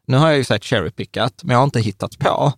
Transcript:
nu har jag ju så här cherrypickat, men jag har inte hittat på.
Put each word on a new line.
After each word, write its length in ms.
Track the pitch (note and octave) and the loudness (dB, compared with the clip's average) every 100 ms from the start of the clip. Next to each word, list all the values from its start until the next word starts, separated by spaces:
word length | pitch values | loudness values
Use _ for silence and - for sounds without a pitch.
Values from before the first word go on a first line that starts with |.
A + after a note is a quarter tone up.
| - | -2
nu 100 | B2+ | 2
har 120 | D#3+ | 4
jag 80 | C#3+ | 2
ju 80 | |
så 100 | B2 | 0
här 60 | G#2+ | -2
cherrypickat, 800 | - A#2 E2 - - G#2 A#2 - | 0 -2 -2 -8 -10 -4 -4 -4
men 80 | - | 0
jag 60 | B2 | 2
har 60 | |
inte 160 | C#3 A#2+ | 2 0
hittat 380 | G#2+ - G2+ - | -4 -4 -10 -4
på. 340 | - - C#3 | -2 0 -2